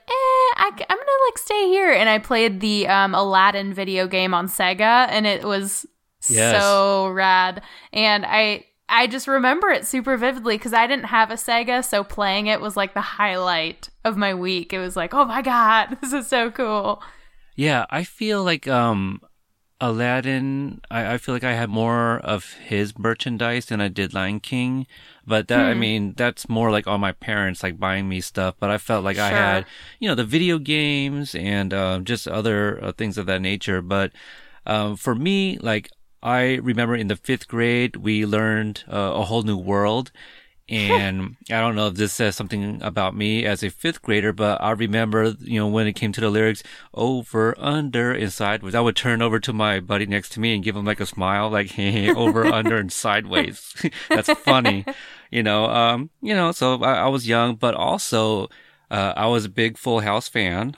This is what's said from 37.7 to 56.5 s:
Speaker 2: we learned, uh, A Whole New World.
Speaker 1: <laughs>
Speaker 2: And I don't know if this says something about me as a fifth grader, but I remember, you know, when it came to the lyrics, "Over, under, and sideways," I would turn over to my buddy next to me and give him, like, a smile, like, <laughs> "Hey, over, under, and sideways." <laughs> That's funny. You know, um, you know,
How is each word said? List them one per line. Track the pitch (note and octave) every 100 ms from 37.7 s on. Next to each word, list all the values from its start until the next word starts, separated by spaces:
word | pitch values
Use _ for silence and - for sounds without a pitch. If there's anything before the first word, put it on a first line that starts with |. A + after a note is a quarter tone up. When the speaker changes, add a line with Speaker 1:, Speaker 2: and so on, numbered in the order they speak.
| A#2+ B2 -
Speaker 2:
we | G2+ G#2+ G#2
learned, | G#2+ A2 G#2+ G#2+ G2+ -
uh, | G2+ G2 C#2
A |
Whole | G2 A#2
New | G#2+ G2
World. | F#2 G2+ G#2 A2+ B2+ -
Speaker 1:
<laughs> | - - - _ -
Speaker 2:
And | A2+ G2+ G2+ G2 F#2+ F#2+ - -
I | A2+
don't | A#2 G#2+
know | G#2+
if | F2+
this | G#2
says | - A2 -
something | G2+ G#2 G2+ G#2+
about | G#2 F#2 F#2+ F#2+
me | G#2 A2
as | G#2 G2
a | G2+
fifth | - E3 E3
grader, | - G#2+ G#2
but | F#2+ G#2+ G2+
I | G#2
remember, | A2 A2+ A2 A2+ A2 A2 G#2+
you | - A2+
know, | G#2+
when | G#2+ G#2+
it |
came | G2 A2
to | G2+
the | A2
lyrics, | G#2+ A2 G#2 - - -
"Over, | - A#2 C3 A2+ A2+ A2+ B2+
under, | C#3+ D3+ D3 B2 A#2+
and | B2+ G#2
sideways," | - G2+ G#2+ G2 A2+
I |
would | A#2+ -
turn | B2+ A#2
over | A#2 A2
to | A2
my | A2 G#2+ G2
buddy | F2+ G2+ G2+
next | G2+ -
to | -
me | A#2
and | G#2+
give | G2 G#2
him, | G2+
like, | G#2
a | G2
smile, | - F#2 G2+ G#2+
like, | G#2+ G2+
<laughs> | -
"Hey, | G2 G#2+ G2+
over, | - A#2+ A2+ A2+
under, | A2+ A2+ A2+
and | G2
sideways." | - A2 G#2 G2+ F#2 - - - - D#3+ -
<laughs> | -
That's | D#4+ -
funny. | D4+ - C4 A#2+ G3 - C#4 - - -
You | A#2+
know, | A2 G#2 A2+
um, | A#2 A#2 A#2+ D#3 -
you | G#3+ G3+
know, | E3+